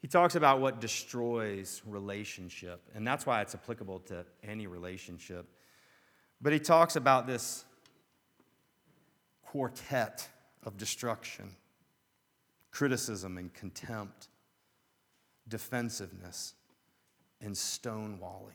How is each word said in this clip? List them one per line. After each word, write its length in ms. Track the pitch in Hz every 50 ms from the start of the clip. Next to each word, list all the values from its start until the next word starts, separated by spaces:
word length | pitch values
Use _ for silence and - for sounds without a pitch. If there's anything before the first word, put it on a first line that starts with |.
He 80 | - 135
talks 260 | - 180 175 175 -
about 260 | 170 151 143 135 131
what 200 | 131 135 131 113
destroys 1000 | 110 110 - - - - - 123 120 120 120 117 110 107 101 98 98 92 - - -
relationship, 960 | 107 104 101 98 101 98 104 107 101 - - 95 90 - - - 90 87 90 _ - -
and 120 | 107 110
that's 180 | 120 135 143 -
why 160 | 139 123 110
it's 140 | 104 - -
applicable 460 | - - - 117 - - 95 95 92
to 260 | - - 101 87 90 - - _ -
any 220 | 104 107 110 107
relationship. 800 | 95 87 87 87 90 92 95 - - 90 85 - - 87 87 87 87 _ _ _ _ _ - _ _ _ _ _ _ _ _ _ _ _ _ -
But 100 | 147 151
he 60 | 151
talks 380 | 151 - 170 165 165 165 -
about 300 | 156 123 139 135 131 120
this 380 | 123 127 117 - - - - - - _ _ _ - _ _ _ _ _ _ _ _ _ _ _ _ _ _ _ _ _ _ _ _ _ _ _ _ _ _ _ _ _ _ _
quartet 880 | - - 143 131 120 - - - - 139 127 110 107 - - - - - _ _ _ _ _ -
of 140 | 117 98
destruction: 800 | 98 107 - - - - 120 113 110 - - - - 101 95 92 - _ _ _ _ _ _ _ _ _ _ _ _ _ _ _ _ _ _ _ _ _ _
criticism 680 | - - 147 139 131 120 - - 110 95 92 95 92 90
and 140 | 90 87 -
contempt, 760 | - - 95 92 - - - 117 110 104 98 - - - - _ _ _ _ _ _ _ _ _ _ _ _ _ _ _ _ _ _ _ _ _ _ _ 113
defensiveness, 1040 | 110 107 - - 127 123 120 117 110 - 101 87 95 95 92 90 87 - - - - _ _ _ _ _ _ _ _ _ _ _ _ _ _ _ _ _
and 140 | 113 104 98
stonewalling. 1000 | 92 - - - - - 123 110 107 107 107 104 95 92 90 95 95 101 104 -